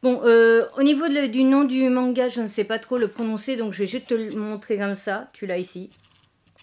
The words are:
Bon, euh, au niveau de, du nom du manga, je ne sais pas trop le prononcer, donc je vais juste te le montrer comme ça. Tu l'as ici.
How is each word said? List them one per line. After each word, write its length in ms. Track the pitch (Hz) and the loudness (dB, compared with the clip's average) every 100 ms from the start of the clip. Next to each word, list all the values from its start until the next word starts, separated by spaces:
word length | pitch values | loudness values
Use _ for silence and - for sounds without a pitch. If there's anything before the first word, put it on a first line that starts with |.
Bon, 200 | 254 247 | 0 0
euh, 420 | 233 233 226 226 226 - | 4 6 8 6 2 2
au 60 | |
niveau 240 | 277 294 330 | 2 2 0
de, 200 | 285 269 | 0 -2
du 180 | 233 | 2
nom 180 | 262 269 | 4 4
du 260 | 285 254 262 | 2 2 0
manga, 400 | 254 254 247 247 | 2 0 0 -2
je 120 | 240 | -2
ne 80 | 220 | -6
sais 160 | 208 | -4
pas 160 | 208 220 | -4 -4
trop 180 | - 247 | -4 -2
le 80 | 220 | -2
prononcer, 480 | 208 226 220 214 | -2 -6 -4 -6
donc 180 | 262 226 | -6 -6
je 60 | 180 | -4
vais 80 | 196 | -6
juste 220 | 247 254 | -6 -4
te 60 | |
le 200 | 233 220 | -4 -4
montrer 420 | 208 214 214 - 208 | -8 -8 -10 -6 -6
comme 200 | 202 196 | -4 -6
ça. 340 | 202 196 - | -6 -8 -10
Tu 140 | - 196 | -14 -8
l'as 120 | 180 | -6
ici. 320 | 180 180 185 _ _ _ _ _ _ _ | -8 -12 -18 _ _ _ _ _ _ _